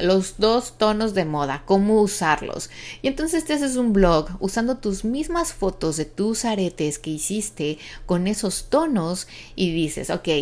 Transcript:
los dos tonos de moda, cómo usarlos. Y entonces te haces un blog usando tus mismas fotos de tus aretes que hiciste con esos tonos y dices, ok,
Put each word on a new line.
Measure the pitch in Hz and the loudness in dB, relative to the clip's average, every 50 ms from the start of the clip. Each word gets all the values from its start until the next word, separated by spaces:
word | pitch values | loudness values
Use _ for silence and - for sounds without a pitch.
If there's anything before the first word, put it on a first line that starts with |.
| - | 2
los | 175 185 190 185 - - | 4 4 2 2 0 -2
dos | - 202 220 226 247 240 - - | 0 2 4 4 2 0 -2 -2
tonos | - 220 214 214 214 220 220 196 | 2 2 2 2 2 0 0 0
de | 196 170 | 0 0
moda, | 156 151 147 143 135 135 143 - | 0 0 -2 -2 -2 -2 -6 0
cómo | - 190 196 196 208 220 220 208 | 2 4 4 6 4 4 4 4
usarlos. | 196 - - 180 156 151 - - - - - - - - - - - - - | 4 2 0 2 2 2 2 0 -4 -8 -8 -8 -10 -12 -14 -16 -16 -12 -4
Y | - 269 | -2 -2
entonces | 269 - 302 320 339 320 311 | -2 0 -2 0 0 -2 0
te | - 302 | 0 0
haces | 285 285 269 254 | 0 0 0 0
un | 247 247 233 208 | 0 2 2 4
blog | 196 190 175 170 156 156 - 185 - | 6 6 6 6 4 2 0 -4 -4
usando | - 190 - 233 226 240 262 | -4 -2 -2 0 0 0 -2
tus | 262 - 214 196 190 - | -2 -2 -4 -4 -2 -2
mismas | 220 240 277 302 - 339 339 330 - - | -2 -2 -2 -2 -2 -2 -2 -2 -2 -2
fotos | - - 190 180 - - 160 151 | -2 -2 -2 -2 -2 -2 -2 -2
de | 156 151 | -2 -4
tus | 151 - - 196 214 226 220 - | -6 -4 -2 -2 0 0 0 -2
aretes | 233 220 202 185 175 - - 160 151 147 - | -2 0 0 0 -2 -2 -2 -2 -2 -2 -4
que | - 156 | -6 -8
hiciste | 156 151 - - 196 214 208 - - - 156 151 151 151 - - - - - | -6 -4 -4 -4 -4 -4 -4 -6 -6 -4 -4 -4 -4 -6 -10 -16 -16 -14 -4
con | - 180 175 180 | -2 -2 0 0
esos | 196 214 - - 190 - - - - | 0 -2 -2 -2 -2 -4 -4 -2 0
tonos | - 294 330 320 269 202 160 165 180 185 - - - - - - - | 2 2 2 2 0 0 0 -2 -4 -4 -6 -10 -16 -18 -20 -14 -2
y | - 190 175 160 | 0 0 0 2
dices, | 165 160 151 - - 135 - | 0 0 -2 -2 -6 -4 -4
ok, | 165 170 - 175 160 147 | -4 -2 0 0 0 0